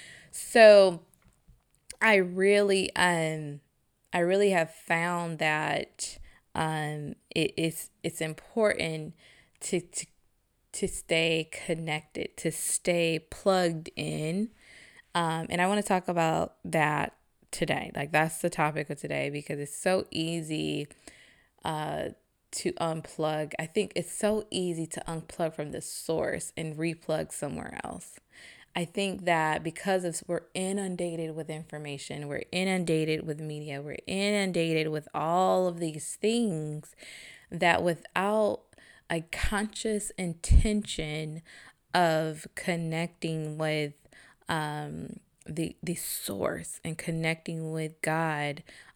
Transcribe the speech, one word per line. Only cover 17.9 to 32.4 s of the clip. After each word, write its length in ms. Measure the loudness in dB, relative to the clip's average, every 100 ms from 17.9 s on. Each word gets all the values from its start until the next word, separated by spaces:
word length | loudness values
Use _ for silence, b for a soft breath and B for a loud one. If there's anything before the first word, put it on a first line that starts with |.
Like, 160 | -8 0
that's 280 | 2 2 0
the 120 | -2
topic 400 | 0 0 0 -6
of 100 | -6
today, 300 | -6 -4 -4
because 300 | -4 -6 -6
it's 160 | -6 -4
so 280 | 0 0 -2
easy, 800 | -4 -2 -4 -4 -2 -2 -4 -6 B B B B B B B
uh, 440 | -4 -4 -2 -4 -6 -10 _ _ -14
to 220 | -6 -4
unplug. 800 | -2 -2 -4 -8 -2 -2 0 -4 -6
I 80 | -4
think 260 | -2 -2
it's 180 | -2 -6
so 340 | -2 0 0 -2
easy 360 | -4 -2 -2 -4
to 140 | -6 -6
unplug 480 | -8 -8 -4 -4
from 160 | -4 -8
the 100 | -8
source 720 | -10 -10 -4 -2 -2 -4 -8 -8
and 200 | -8 -4
replug 560 | -4 -4 -4 -4 -4
somewhere 460 | -6 -6 -6 -10 -10
else. 340 | -10 -10 -14 -20 _ B B B B
I 100 | -6
think 400 | -4 -2 -2 -2 2
that 360 | 2 2 0
because 420 | -4 -6 0 0
of, 160 | 0 -6 -6
we're 200 | -6 -6
inundated 840 | -6 -4 -4 -4 -4 -4 -4 -6 -8
with 140 | -8
information, 760 | -10 -10 -12 -10 -10 -8 -8 -6
we're 160 | -8